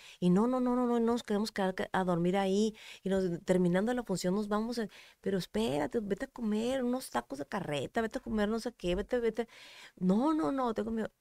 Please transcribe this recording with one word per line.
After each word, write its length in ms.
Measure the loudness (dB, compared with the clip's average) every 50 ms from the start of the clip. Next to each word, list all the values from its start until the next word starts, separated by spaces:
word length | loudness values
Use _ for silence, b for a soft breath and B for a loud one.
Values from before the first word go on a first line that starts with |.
| B B B B
Y 100 | 2 4
no, 160 | 4 6 4
no, 140 | 4 2 2
no, 160 | 0 2 2
no, 100 | 2 2
no, 140 | 2 2 2
no 120 | 2 2 0
nos 100 | 0 0
queremos 300 | -2 0 0 0 -2 -2
quedar 220 | -2 -2 0 -2
ca-, 140 | -2 -4 -2 -2
a 120 | 0 0
dormir 320 | 2 2 2 2 2 2
ahí. 380 | 2 0 2 2 2 2 2 0 B B B B B B
Y 60 | -2
nos, 160 | 0 0 0 0 -2 -2 0
terminando 480 | 2 4 4 4 4 4 2 2 0 0
la 80 | -2 -2
función 320 | -4 -4 -2 0 0 0
nos 140 | 0 -2 0
vamos 300 | -2 -2 -2 -2 -4 -4
a, 100 | -6 -8 b b b b b b
pero 180 | -6 -4 -2 -2
espérate, 600 | -2 -2 -2 -2 0 0 0 0 -2 -2 -2 -4
vete 260 | -2 -2 -4 -4 -6
a 20 | -10
comer 560 | -8 -6 -4 -2 -2 0 0 -2 -2 -2 0
unos 260 | -2 -2 -2 -4 -4
tacos 280 | -4 -4 -4 -4 -8 -10
de 80 | -8
carreta, 540 | -6 -6 -4 -4 -2 -2 -2 -2 -2 -2 -2 -2
vete 160 | -2 -2 -6
a 40 | -6
comer 260 | -4 -2 0 0 0
no 100 | 0 -2
sé 120 | -4 -6 -8
qué, 200 | -4 -2 -2 -2
vete, 260 | -2 -2 -2 -2 0
vete. 280 | 0 0 0 -2 -4 -6 b b b b b b b b b b
"No, 360 | 2 4 4 4 4 2 2
no, 180 | 2 0 0 0
no, 220 | 0 0 -2 -2
tengo 160 | -2 -4 -4
miedo". 200 | -4 -4 -4 -6 _ _